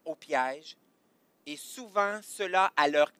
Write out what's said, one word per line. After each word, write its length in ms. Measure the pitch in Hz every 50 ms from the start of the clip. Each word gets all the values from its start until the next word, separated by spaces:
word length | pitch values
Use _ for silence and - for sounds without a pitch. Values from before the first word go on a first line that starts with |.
| _
au 100 | 160 156
piège, 640 | _ - - 147 131 127 131 135 151 160 - - _ _ _ _ _ _ _ _ _ _ _ _ _ _
et 100 | 147 147
souvent 640 | - - - - 262 247 208 185 208 202 202 208 214 208
cela 500 | - - - 202 180 180 190 190 - -
à 100 | 151 147
leur 260 | 147 147 147 147 - _ -